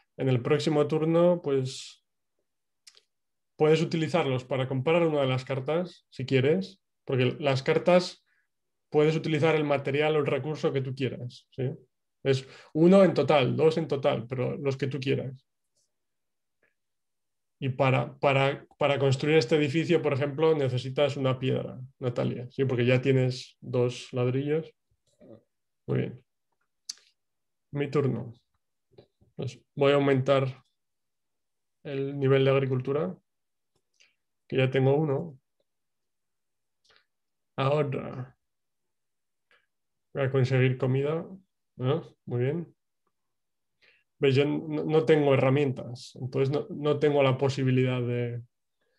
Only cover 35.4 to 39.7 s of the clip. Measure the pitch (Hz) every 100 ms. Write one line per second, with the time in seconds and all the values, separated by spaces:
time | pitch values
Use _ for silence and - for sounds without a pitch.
35.4 | _ _ _ _ _ _ _ _ _ _
36.4 | _ _ _ _ _ _ _ _ _ _
37.4 | _ - 135 151 139 131 - 131 127 _
38.4 | _ _ _ _ _ _ _ _ _ _
39.4 | _ _ _